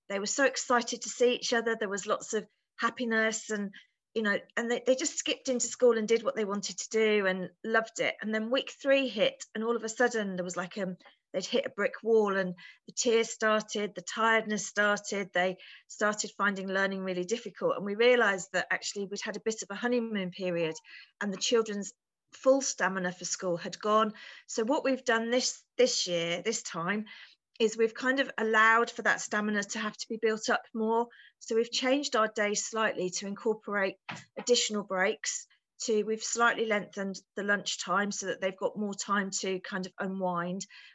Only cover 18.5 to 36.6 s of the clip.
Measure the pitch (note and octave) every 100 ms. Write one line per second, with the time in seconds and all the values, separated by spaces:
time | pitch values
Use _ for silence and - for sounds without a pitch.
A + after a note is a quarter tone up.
18.5 | F3+ - F3 - - G3 G3 - G#3 -
19.5 | A3 F#3+ G3 A#3+ B3 A3+ G#3 F#3 F3+ F#3
20.5 | E3+ D#3+ D#3+ - - - - G3+ F#3 -
21.5 | A#3+ A3 G3+ G3 - _ _ _ - C4
22.5 | C4+ B3+ - F#3 F#3+ F3+ F3 F3 - F#3+
23.5 | E3+ F3+ - G#3+ G#3+ A3 G#3+ - - -
24.5 | - A3 D4+ C4+ B3+ - A3+ A#3 B3 B3
25.5 | - _ - B3 - - F3 E3+ E3+ F#3
26.5 | A3+ - F3 E3+ G3+ G#3+ - - _ _
27.5 | - A3+ A3 A3+ A3 B3+ C4+ B3+ - A3
28.5 | A3 A3 A3+ A#3 - G#3+ - - G#3+ G#3
29.5 | G#3+ G3+ A3 G#3+ G#3+ - A3+ A3 A3 -
30.5 | A3+ - A3+ A3 A3+ A#3 - - _ -
31.5 | A3 A#3 - C4 C#4 C#4+ A#3 A3 A3 G#3
32.5 | G#3 - A3 G#3+ - F3+ F3+ G3 G3+ A#3
33.5 | G#3+ - G2+ G3 - - - - - -
34.5 | A#3+ - G#3 G3+ F#3+ F#3+ - - - -
35.5 | _ _ - - G#3+ G#3 A3 - - A#3
36.5 | -